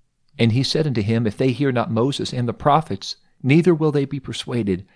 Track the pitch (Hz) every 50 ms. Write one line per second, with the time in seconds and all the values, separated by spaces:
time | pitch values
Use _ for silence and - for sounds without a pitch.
0 | _ _ _ _ _ _ _ - 120 113 107 135 131 - - 156 156 151 120 113
1 | 98 104 113 113 120 107 101 - 135 135 120 110 143 135 123 117 110 - 113 110
2 | 120 143 135 - - - - 123 120 117 110 - - 151 139 160 160 - 101 -
3 | - - - _ _ _ _ _ - 127 143 170 165 185 165 147 156 151 143 147
4 | 139 135 151 139 - - 110 - - - 127 120 107 101 92 87 95 _ _